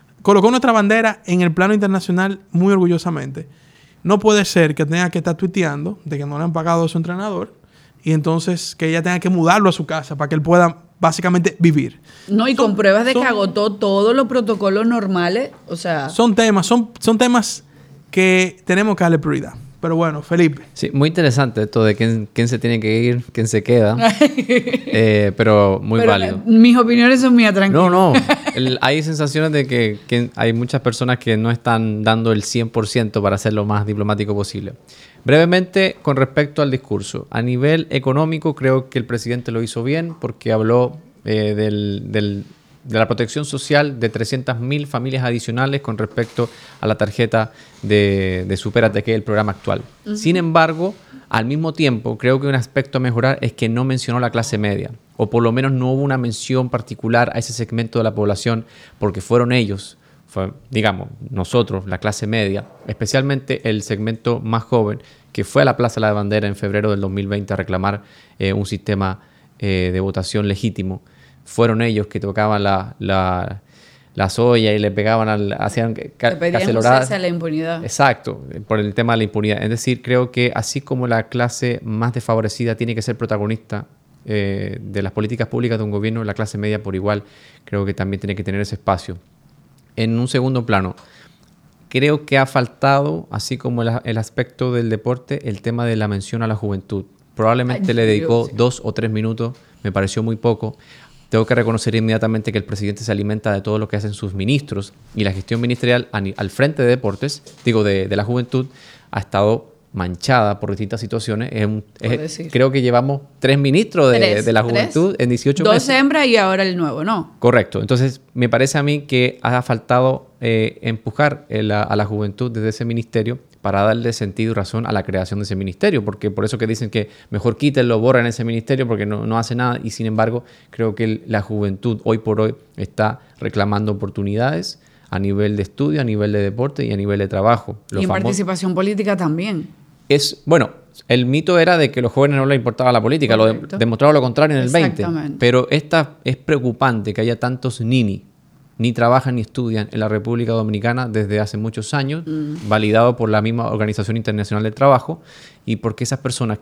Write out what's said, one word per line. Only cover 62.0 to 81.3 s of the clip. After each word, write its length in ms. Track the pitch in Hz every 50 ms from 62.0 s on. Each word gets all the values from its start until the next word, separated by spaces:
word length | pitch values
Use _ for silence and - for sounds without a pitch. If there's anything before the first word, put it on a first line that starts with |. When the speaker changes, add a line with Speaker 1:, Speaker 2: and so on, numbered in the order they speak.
| - 107 107 - 110
Speaker 3:
media, 380 | 104 110 113 107 98 95 101 - - - - -
especialmente 800 | - 107 - 113 101 - 135 135 139 139 131 127 - 127 113 - 117
el 140 | 107 107
segmento 580 | 98 - 113 98 107 113 113 113 - 120 120 117
más 220 | - 110 113 113
joven, 400 | 107 - 131 120 110 104 110 127 - - - _ _ _
que 120 | - - 98
fue 180 | - - 139
a 20 | 143
la 100 | 131 123
Plaza 200 | - 123 117 -
de 60 | - 110
la 60 | 107 104
Bandera 340 | 104 101 101 104 107 104 101
en 80 | 101
febrero 340 | - - 101 98 104 104 107
del 100 | 101 98
dos 100 | 98 95
mil 160 | 95 101 98 98
veinte 240 | 101 104 101 95
a 40 | 104
reclamar, 460 | 95 95 - 95 92 92 101 101 101 - _ - - - _ _ -
eh, 160 | 98 95 98
un 100 | 101 101
sistema, 560 | - 104 95 - - 104 98 98 95 95 - _ _ _ _ _ _ _ _
eh, 320 | - 101 95 92 90 90
de 80 | 90 92
votación 480 | 95 98 92 98 92 - - 107 104 101
legítimo. 540 | 98 95 - 113 90 - 95 95 92 90 - _ _ _ - - _ _ _
Fueron 380 | - - - 117 113 110 110
ellos 240 | 117 117 110 104 101 104
que 120 | - 101
tocaban 420 | - 101 95 107 104 107 107 104
la, 320 | 101 98 98 95 92 117 - -
la, 640 | - 98 95 95 92 92 92 90 90 98 98 101 - _ _ _ - - - _ _ _ _
la 140 | - 98 95
soya 420 | - - 117 120 120 117 110 107 104
y 40 | 107
le 120 | 104 104
pegaban 380 | 95 104 104 110 113 113 110 107
al... 260 | 107 104 104 98 - -
Hacían 360 | - 107 - 120 117 117 110
ca-, 360 | - - - - - - 117
Speaker 2:
Le 60 | 117
pedían 240 | 156 170 175 175 190
Speaker 3:
caceroladas. 400 | 190 123 113 113 110 120 127 131
Speaker 2:
un 60 | 127
cese 80 | 127 208
a 40 | 190
la 100 | 180 175
impunidad. 540 | 170 170 165 165 156 156 165 165 170 165 165
Speaker 3:
Exacto, 600 | 107 - - 143 135 117 - - - 110 - 65 67 - 92 110
por 120 | - 113 107
el 120 | 104 104 95
tema 200 | - 117 117 117
de 40 | 113
la 60 | 110
impunidad. 380 | 104 - 107 104 107 104 104
Es 80 | - 107
decir, 320 | 117 117 - 131 127 -
creo 280 | - 120 123 123 127 120
que 220 | - 123 123 120 -
así 260 | - 110 - - 139
como 240 | - - 135 127 123
la 220 | 120 113 113 110
clase 520 | -